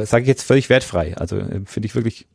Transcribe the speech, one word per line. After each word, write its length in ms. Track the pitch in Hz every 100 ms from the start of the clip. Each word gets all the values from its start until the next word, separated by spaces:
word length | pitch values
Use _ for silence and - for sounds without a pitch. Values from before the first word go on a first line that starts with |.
sag 200 | 107 117
ich 60 | 127
jetzt 140 | 131
völlig 260 | - 135 -
wertfrei, 480 | 131 - 92 80 -
also, 200 | 87 98
äh, 240 | 98 95
finde 220 | 98 - 107
ich 80 |
wirklich 320 | 120 113 - _